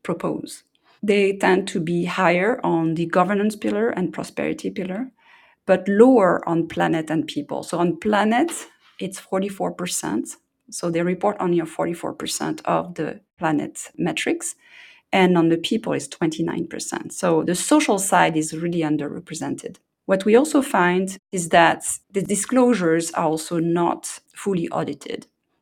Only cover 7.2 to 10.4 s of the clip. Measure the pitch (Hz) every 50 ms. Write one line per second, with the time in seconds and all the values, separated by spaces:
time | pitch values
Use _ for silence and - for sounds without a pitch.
7.2 | 151 - - 147 147 - - - - - 180 165 175 175 165 - - 214 208 196
8.2 | 208 220 233 247 339 339 - - - - _ _ _ _ _ - 190 190 190 -
9.2 | - - 190 190 196 202 190 - 180 175 175 - 180 175 - - - 156 202 240
10.2 | - - - -